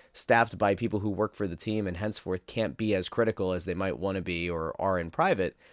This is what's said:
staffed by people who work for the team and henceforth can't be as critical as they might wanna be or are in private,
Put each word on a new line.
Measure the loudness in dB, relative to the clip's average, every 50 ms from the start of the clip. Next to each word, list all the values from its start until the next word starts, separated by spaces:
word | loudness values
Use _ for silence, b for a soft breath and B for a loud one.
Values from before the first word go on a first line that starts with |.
| b b
staffed | b -4 2 4 6 6 4 4 2 0
by | 2 2 2
people | 2 0 -2 0 0
who | 0 0
work | 0 0 0 -2 0
for | -4 -4 -4
the | -4
team | -4 -4 -4 -2 -2 -2
and | -2 -4 -4
henceforth | -4 -4 -4 -4 -4 -4 -4 -4 -6 -6
can't | -4 -2 -2 -2 -2
be | -2 0 2 2
as | 2 0 0
critical | 0 2 2 2 2 0 0 0 0
as | -2 -2
they | -2 -2
might | -2 0 -2 -2 -2
wanna | -2 -2 -2 -2 -2
be | -2 -2 -2 -2 -2
or | -2 -2 -2 -4 -4 0
are | 0 2 2 2
in | 0 -2
private, | 0 0 2 2 4 2 2 -2 -2 b b b